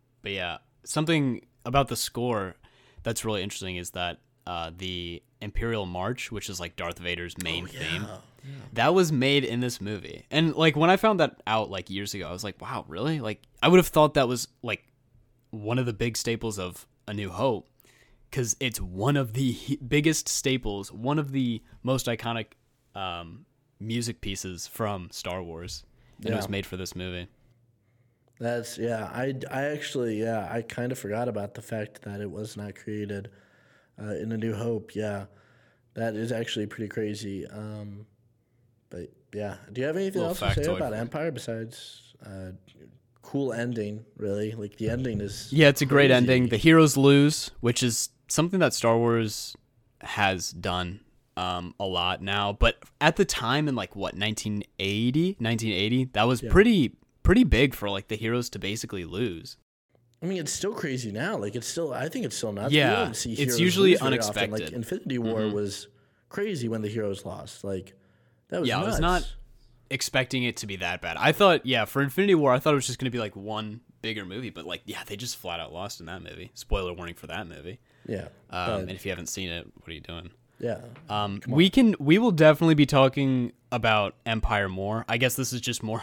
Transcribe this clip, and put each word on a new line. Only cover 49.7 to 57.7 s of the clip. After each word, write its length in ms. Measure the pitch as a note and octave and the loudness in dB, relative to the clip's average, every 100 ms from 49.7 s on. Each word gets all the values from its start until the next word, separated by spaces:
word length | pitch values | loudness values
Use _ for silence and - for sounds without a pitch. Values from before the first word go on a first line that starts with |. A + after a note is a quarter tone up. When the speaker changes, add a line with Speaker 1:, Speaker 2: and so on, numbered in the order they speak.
| _ _ _ | _ _ _
Speaker 1:
has 500 | - - G2+ F#2 - | -8 2 2 2 -4
done, 480 | E2+ F#2+ F2+ F2 G2+ _ _ _ - | -6 -4 -2 -4 -8 _ _ _ -6
um, 360 | F2+ F2 F2+ - | -4 -4 -6 -6
a 60 | G2 | -4
lot 360 | F2+ F2+ F#2 | 0 0 -2
now. 300 | G2 G2+ G2+ | -2 -2 0
But 320 | G2+ A#2 - - - | 4 2 2 -10 2
at 160 | D3+ D#3 | 2 4
the 80 | |
time 460 | G3 - A#2 C#3 D3+ | 2 2 0 2 2
in, 60 | B2 | -2
like, 200 | F#2 G2+ | -4 -6
what, 180 | F#2 | -6
nineteen 500 | - G#2 A2 G#2+ G#2 - - | -2 -2 -2 -4 -4 -6 -6
eighty? 600 | F#2+ G#2 A#2+ C#3+ F3+ G3+ | -2 0 2 2 0 0
Nineteen 320 | A2+ A#2 A2+ | -2 0 0
eighty, 320 | F#2 G#2+ B2 B2+ | 0 2 2 2
that 120 | G#2 | 2
was 200 | A2+ B2 | 4 2
Speaker 2:
Yeah. 80 | A#2+ | 2
Speaker 1:
pretty, 460 | F3 A3+ G#3 A#2 - _ _ | 2 4 4 2 -2 _ _
pretty 220 | - G#3 G3 | 4 6 6
big 280 | G#2+ C#3 | 6 4